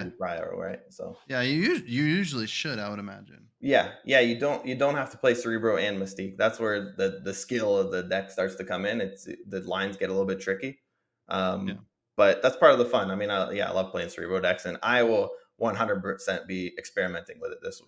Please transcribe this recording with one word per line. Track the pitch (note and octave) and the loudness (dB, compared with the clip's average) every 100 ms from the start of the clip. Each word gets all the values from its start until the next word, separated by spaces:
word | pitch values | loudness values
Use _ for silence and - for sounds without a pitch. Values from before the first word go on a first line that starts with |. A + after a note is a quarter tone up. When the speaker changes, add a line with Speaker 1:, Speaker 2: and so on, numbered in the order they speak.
Speaker 1:
give | F2+ | -2
you | - | -6
Cryo, | F2+ E2 E2+ F2+ | -6 -6 -6 -8
right? | F2+ F#2 - | -8 -10 -14
So | - - - - | -14 -14 -14 -6
Speaker 2:
Yeah, | B2+ | -2
you | B2+ D3 G#3+ F4 | 0 2 0 0
us-, | A#2+ | -2
you | B2 | -2
usually | D3+ F3 F#3 C3+ A2 | 2 2 0 -4 -6
should, | - D#3+ A#2+ | -6 -6 -6
I | G#2 | -6
would | G#2 | -8
imagine. | G2+ G2 G2 - - _ | -10 -12 -18 -20 -20 _
Speaker 1:
Yeah, | C#3 B2+ - - | 4 4 4 -2
yeah. | - C3 | 4 6
You | A#2+ A#2 | 6 4
don't, | C#3+ C#3+ B2+ | 0 -2 -2
you | |
don't | C3 C#3 D3 | 0 2 2
have | C3 | -4
to | - | 0
play | C3 | 2
Cerebro | A#2+ A#2 A2+ A2 G2 | 2 2 0 2 2
and | G#2 G2 | 2 -2
Mystique. | F#2+ - F#2+ F#2+ | -4 -6 -8 0
That's | G#2+ A2+ | 0 2
where | A2+ G#2 F#2+ - | 0 -2 -4 -2
the, | F#2+ F#2+ | -2 -2
the | F#2+ | -8
skill | F#2+ - B2 G#2+ G2 | -8 -4 -2 2 2
of | F#2+ | 2
the | F#2 | -2
deck | F2+ F#2+ G2 | -2 -2 -2
starts | - F#2+ - | -2 -4 -4
to | |
come | F#2+ F2+ | -6 -4
in. | G2+ A#2 | -2 -2
It's, | F#2+ - - - - | -4 -8 -14 -14 -10
the | G2 | -8
lines | F2+ F#2 G2 G2 | -4 -2 -4 -2
get | F#2 | -2
a | |
little | F#2+ F#2+ | 0 0
bit | F#2+ | -2
tricky. | - F#2+ C3+ C#3 _ _ _ _ - | -4 -4 -6 -10 _ _ _ _ -6
Um, | G2 F#2 F#2+ F#2+ | -2 0 -2 -4
Speaker 2:
Yeah. | G2+ - _ _ - | -8 -12 _ _ 4
Speaker 1:
but | G2+ F#2+ | 6 6
that's | C3 - | 4 6
part | D#3+ | 8
of | B2+ | 8
the | A#2+ | 4
fun. | A#2+ F#2+ | 2 0
I | |
mean, | F#2+ G#2 | -2 -2
I, | G2 F#2 | 0 -2
yeah, | G2+ F#2 | -2 -2
I | |
love | F2+ F#2 | 0 -2
playing | F2+ E2+ | -2 -6
Cerebro | - E2+ F#2 | -6 -4 0
decks, | F2+ F2+ F#2 | 0 0 -2
and | E2 | -4
I | A2 B2 | 0 4
will | A#2 G#2+ G2 - _ - | 4 4 0 -4 _ -4
one | A2+ G2+ | -2 0
hundred | A2 G2 | 0 0
percent | F#2+ - - F2+ - | -2 -4 -4 -4 -4
be | F#2 F2+ - | -6 -6 -8
experimenting | - - F#2 F2 - - | -8 -4 -2 -4 -10 -12
with | - | -12
it | F#2 | -10
this | F#2 - | -12 -12